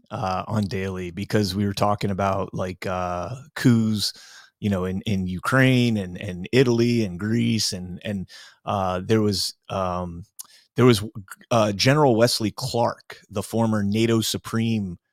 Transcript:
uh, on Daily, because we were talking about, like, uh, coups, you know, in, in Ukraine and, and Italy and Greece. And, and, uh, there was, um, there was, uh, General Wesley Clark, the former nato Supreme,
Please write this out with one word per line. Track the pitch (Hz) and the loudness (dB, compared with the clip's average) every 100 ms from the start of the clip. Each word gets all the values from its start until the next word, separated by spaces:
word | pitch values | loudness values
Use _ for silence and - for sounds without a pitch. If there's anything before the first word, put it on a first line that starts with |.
| _ | _
uh, | 104 95 92 - | -6 -4 -4 -2
on | 110 | -2
Daily, | 101 98 95 92 90 | -2 -2 -4 -6 -8
because | 85 98 107 101 | -8 -2 0 0
we | 92 101 | 0 -2
were | |
talking | 98 104 104 104 | 0 0 0 -2
about, | 95 98 95 92 | 0 0 0 -4
like, | - 92 92 98 | -6 -6 -6 -6
uh, | 92 90 87 87 127 - | -4 -4 -4 -6 -10 -14
coups, | - 131 117 110 107 - - - - - _ | 0 4 4 4 0 -2 -6 -16 -20 -20 _
you | 107 | -2
know, | 98 | -2
in, | 92 95 | -2 -4
in | - 95 92 | -2 -2 -2
Ukraine | 90 - 131 131 127 120 110 | -4 0 4 4 4 2 0
and, | 92 90 | -4 -8
and | - 87 92 | -8 -8 0
Italy | 123 131 120 120 120 | 4 4 4 4 2
and | 104 87 | 0 -2
Greece. | 107 117 117 113 - | -2 0 2 0 -2
And, | 95 90 90 | -4 -8 -10
and, | - 101 87 - - - | -6 -6 -8 -14 -20 -12
uh, | - 104 92 92 | -4 -2 0 -2
there | 95 110 | 0 2
was, | 104 95 - - - | 2 0 -4 -8 -8
um, | 104 92 90 90 85 92 - - - _ - | -4 -2 -4 -6 -10 -14 -18 -20 -20 _ 4
there | |
was, | 127 110 107 - 95 - - | 6 6 0 -12 -16 -18 -2
uh, | 120 107 | 2 2
General | 98 127 147 147 110 | 2 2 4 4 4
Wesley | 120 - 107 | 4 2 -4
Clark, | - 127 117 117 - - - - | -4 -4 0 0 -2 -12 -20 -10
the | 101 | -8
former | - 110 113 107 | -4 0 2 2
nato | 101 107 117 113 | 0 2 4 2
Supreme, | 110 95 - 113 113 110 98 85 _ | 0 -4 -4 -2 0 0 -4 -8 _